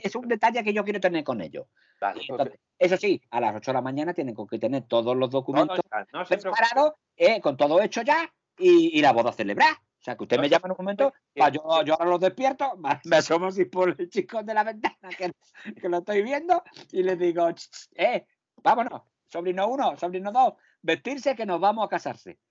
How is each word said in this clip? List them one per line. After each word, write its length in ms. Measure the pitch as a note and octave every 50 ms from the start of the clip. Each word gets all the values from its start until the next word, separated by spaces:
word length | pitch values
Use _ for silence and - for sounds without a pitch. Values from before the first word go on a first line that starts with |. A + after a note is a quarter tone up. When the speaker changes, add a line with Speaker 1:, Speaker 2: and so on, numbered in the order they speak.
| -
Speaker 1:
es 120 | G3 -
Speaker 2:
no. 60 | C4+
Speaker 1:
un 60 | B3
detalle 360 | A#3+ A#3 A3 A3+ A#3+ A#3 A#3+ G#3+
que 80 | G#3+ G#3
yo 100 | G#3+ G3
quiero 160 | G#3 G#3 G3
tener 240 | F#3+ F3+ E3+ D#3+ D3
con 160 | C3+ B2 G#2
ellos. 280 | E2 D2+ C#2+ C#2+ - _ _ _ _ _ _ -
Speaker 2:
Vale, 180 | G2+ G2 F2+ F2
Speaker 1:
Y 20 | -
entonces, 220 | C3+ C3 A#2+ C3+ - -
Speaker 2:
perfecto. 80 | _ _ _ _
Speaker 1:
eso 200 | - F3+ F3 F#3
sí, 240 | F3+ G#3 G3+ E3 B2 _ -
a 100 | A#2 A#2+
las 160 | A#2+ G#2+ G#2
ocho 160 | G#2+ - C3+
de 40 | C3
la 60 | B2+
mañana 320 | B2+ C3 C3+ C#3+ D3+ E3+ E3+
tienen 220 | E3+ C#3+ B2+ G#2+
que 240 | G#2+ G#2 - A#2 A2
tener 240 | A2+ A#2 C#3 C3+ -
todos 320 | - A#2+ A#2 A2+ A#2+ B2+
los 140 | B2+ C3 B2
documentos 480 | C3 C3+ C3 - C3+ D3 D#3+ D#3 F#3 F3
Speaker 2:
Todo 80 | - -
ya, 140 | A2 G#2+ G2+ _
no 140 | - D#3+ F3+
se 120 | - -
preocupe. 240 | G3+ G3 F#3+ G3+ A3+
Speaker 1:
preparados, 320 | A3+ A#3 A#3+ C4+ D4 G3+ G3+ _ _ _ _
eh, 240 | - E3+ G3 A3+ F#3+
con 160 | - D3+ C3+
todo 260 | C3+ D3 D3 D#3 F#3
hecho 200 | A3 - - A#3
ya, 280 | A3+ C4+ D4 E4 E4 - _ _ _ _ _
y, 400 | - F#3 F3+ F3 E3+ E3 E3 D#3 D3+
y 20 |
la 120 | D3 C3+ A#2
boda 180 | A#2 A#2 A#2
celebrada. 500 | A2 - G#2 G2+ G2+ - - D#4 D#4 - _ _ _
O 60 | _ -
sea, 140 | B2 A#2+
que 60 | - A2
usted 120 | - -
Speaker 2:
No 40 | C3
Speaker 1:
me 80 | C#3+ C#3+
Speaker 2:
se 60 | E3
Speaker 1:
llama 100 | E3 -
en 60 | F#3
un 60 | F#3
momento, 340 | - F#3 G3 G3+ G3 C#4 C4+ - _ _ _ -
Speaker 2:
preocupe, 60 | -
Speaker 1:
pa' 120 | D3+ D3
Speaker 2:
que 60 | C3
Speaker 1:
yo, 260 | D3+ D#3 D#3+ E3 D#3+ D3+
yo 80 | D3 D#3
ahora 160 | D#3+ E3+ F3
los 100 | F3 E3+
despierto, 560 | F#3 F#3 F#3 - C4 C4+ C4+ - C#4 C4+ -
<laughs> 0 |
me, 220 | G3 D#3 C#3 C#3+ C#3 -
me 100 | E3 E3+
asomo 280 | D#3 - - D#3+ E3+ F#3
así 160 | F#3+ F#3+ G3 F3
por 300 | - - F3+ F#3 F3+ C#3+
el 120 | C#3+ F3 F3
chico 340 | - G#3 - - - A3 G#3+
de 100 | G#3+ A3
la 100 | G#3+ G#3
ventana 320 | A3 A3 G#3+ B3+ C4 - _ - F#3 F3+
que, 140 | - F#3 F3 - _ _ _ _ - - G#3+ G#3+ -
que 80 | -
lo 120 | F3+ F3 F3
estoy 220 | F3+ G#3 G#3 G3+
viendo, 420 | G#3 B3 C#4+ C#4+ D#4+ F4 F4 E4+ - - - - - _
y 120 | - F#3 F3+
le 120 | F#3 F#3
digo, 340 | E3+ F3+ F3 E3 F3 E3+ E3+
"Ch, 180 | E3+ - - -
ch, 200 | - - - _ _
eh, 300 | - F3 A#3+ A#3+ F3 - _ _ _ _ _ _ _
vámonos, 420 | - D#3+ A3 B3 A3+ A#3+ D3+ A#2 _ _ _ _ _
sobrino 400 | _ - E3 F3 F#3 F3+ F#3+ G3
uno, 280 | A3+ C4 C#4+ A#3+ F3 D3
sobrino 360 | - F3 F3+ F3+ F#3 F#3+ G#3 G#3+
dos, 220 | B3+ C4 A3 - _ _ _ _ _
vestirse 540 | - D#3 E3 D#3+ - A#3 C#4+ C4+ - C#4 B3+
que 100 | G#3+ A3+
nos 160 | G3+ F3 D#3+
vamos 240 | F#3 G#3 G#3+ A#3 G#3
a 40 | -
casarse". 480 | F#3 E3 - C#3+ A2 - - F2+ - _ _ _